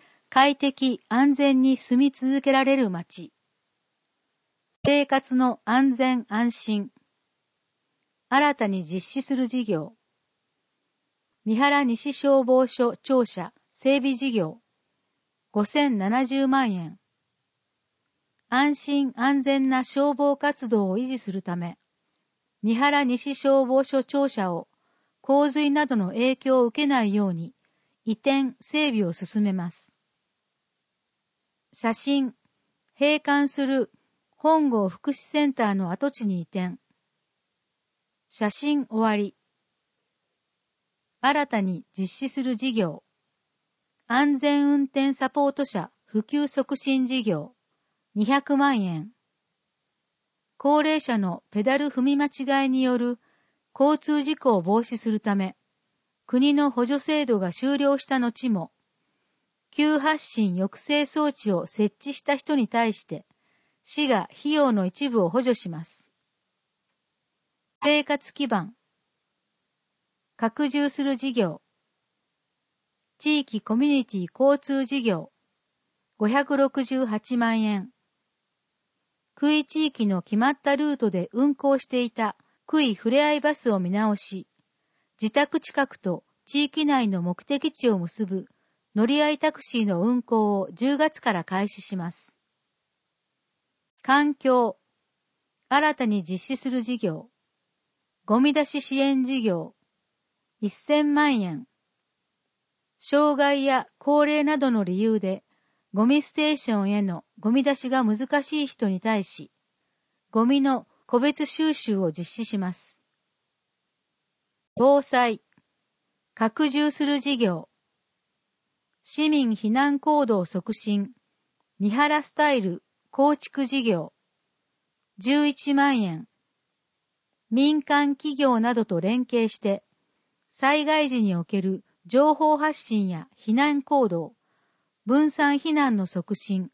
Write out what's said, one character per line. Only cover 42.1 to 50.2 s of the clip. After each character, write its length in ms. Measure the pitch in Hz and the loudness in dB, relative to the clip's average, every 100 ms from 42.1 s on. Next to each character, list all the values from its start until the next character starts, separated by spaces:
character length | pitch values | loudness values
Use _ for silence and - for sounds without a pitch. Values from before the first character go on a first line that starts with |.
| - 269 | -8 -8
す 120 | - | -6
る 140 | 254 226 | -6 -4
事 160 | 262 | -2
業。 320 | 226 175 - - _ _ _ _ _ _ _ _ _ - | -2 -2 -6 -18 _ _ _ _ _ _ _ _ _ -2
安 320 | 240 294 277 | 2 2 2
全 300 | 294 285 285 | 2 2 4
運 160 | 285 | 2
転 280 | 269 277 269 | 0 0 0
サ 160 | 262 262 | 0 -2
ポ 180 | - 285 | 0 0
ー 60 | |
ト 140 | 277 277 | 0 -4
車 240 | 196 160 _ _ | -6 -8 _ _
普 140 | 214 | -4
及 280 | 214 294 294 | -2 -2 -2
促 280 | - 247 277 | -2 -4 -4
進 280 | - 269 | -2 0
事 180 | 247 262 | 0 -2
業。 320 | 214 160 147 _ _ _ _ _ _ | -2 -4 -6 _ _ _ _ _ _
二 100 | 208 | -4
百 320 | 214 277 277 277 | 0 0 2 2
万 260 | 285 247 | 2 2
円。 280 | 190 160 196 - _ _ _ _ _ _ _ _ _ _ | -2 -4 -10 -16 _ _ _ _ _ _ _ _ _ _